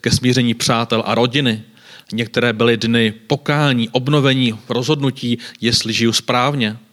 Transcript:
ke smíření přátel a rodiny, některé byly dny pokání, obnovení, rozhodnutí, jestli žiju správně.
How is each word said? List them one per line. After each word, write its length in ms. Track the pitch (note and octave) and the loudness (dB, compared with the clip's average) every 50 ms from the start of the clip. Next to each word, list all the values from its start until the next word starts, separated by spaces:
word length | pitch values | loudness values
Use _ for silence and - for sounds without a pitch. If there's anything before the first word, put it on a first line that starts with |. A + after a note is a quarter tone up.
ke 100 | - - | 0 0
smíření 420 | C3+ - B2 B2 A#2+ C3 A#2+ A#2 A2+ | 0 2 2 2 2 2 2 0 0
přátel 500 | A#2 - - B2 A2+ A#2 A2+ A#2 A2+ A2+ | -2 0 0 0 0 0 0 0 -2 0
a 100 | - A2+ | 0 0
rodiny, 480 | A#2 A#2+ B2 A2+ D3 C#3+ B2 A2 G#2+ G#2+ - _ - - - - - - _ - | 2 0 2 0 0 0 0 -2 -4 -8 -16 _ -20 -20 -20 -20 -20 -16 _ -6
některé 400 | A2+ A#2 A2 - B2 A#2 A#2+ A2+ | -6 -6 -4 -2 0 0 0 0
byly 240 | G#2+ A2+ A#2+ A#2 | 2 2 2 2
dny 360 | A2 A2+ A2+ A#2 A#2 A2+ A2 G#2+ - - | 2 0 0 2 2 2 0 -2 -6 -4
pokání, 600 | - C#3+ D3 - - D3 D3 D3+ C#3+ B2+ A#2+ A2+ A2+ | -4 -4 -4 -2 -2 0 2 2 2 2 0 -2 -2
obnovení, 720 | - B2 B2+ C3+ D3+ D3+ C3+ C#3 C3 C3 B2+ A#2+ A2 G#2 - - | -2 -4 -2 2 2 2 4 2 2 2 2 0 -2 -4 -8 -6
rozhodnutí, 680 | A#2 A#2+ A#2+ C3 D#3 D3 C#3 C3+ B2 - - A#2+ A#2+ A#2 - - - - | -4 -4 0 -2 -2 0 0 -2 -2 -2 -4 -4 -4 -4 -6 -18 -14 -4
jestli 320 | - A#2 A2+ - - A2 A2 | -2 0 0 0 -2 -2 -2
žiju 200 | G#2+ A#2 A2+ A2 | 0 2 2 2
správně. 640 | - - - A#2+ B2 B2 C#3 D3 C#3 A#2 G#2+ A2 A#2+ - _ | 0 -2 0 0 0 0 0 0 0 -2 -2 -4 -8 -16 _